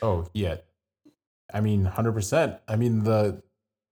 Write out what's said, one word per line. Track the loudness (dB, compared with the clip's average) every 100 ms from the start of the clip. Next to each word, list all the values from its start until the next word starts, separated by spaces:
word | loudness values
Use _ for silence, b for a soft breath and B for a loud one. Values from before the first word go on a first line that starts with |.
Oh, | 0 0 -2
yeah. | -4 -4 -4 -10 _ _ _ _ _ _ _ -8
I | -2
mean, | 0 2
hundred | 0 0 -2
percent. | -2 0 0 0 -4 -4
I |
mean, | 0 2 2
the, | 2 2 2 -2 -12 _ _ _ _